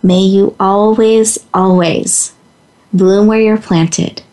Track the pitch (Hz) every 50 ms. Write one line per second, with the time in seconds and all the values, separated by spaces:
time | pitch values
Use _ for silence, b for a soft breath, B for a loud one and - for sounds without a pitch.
0 | - 185 180 185 190 190 196 196 196 - - _ 196 190 196 202 208 214 220 226
1 | 220 220 220 220 220 214 - - - _ - 185 190 190 185 180 175 165 - -
2 | - - - - - - - _ _ _ _ _ _ _ _ _ _ _ - 180
3 | 190 185 190 202 208 214 220 220 220 220 214 214 214 - 190 165 165 175 - -
4 | - - - - - _